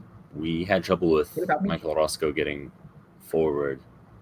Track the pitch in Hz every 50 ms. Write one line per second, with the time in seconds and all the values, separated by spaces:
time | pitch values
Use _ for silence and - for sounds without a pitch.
0 | - - - - - - - 73 80 82 82 82 90 95 95 92 - 92 92 85
1 | 90 82 78 76 - - - 156 175 185 151 - 190 - 85 78 - 80 76 78
2 | 78 76 - - 78 76 71 78 71 73 73 71 71 - - - - - - -
3 | - - - - - - - 80 80 78 71 71 71 69 67 65 - - - -
4 | - - - -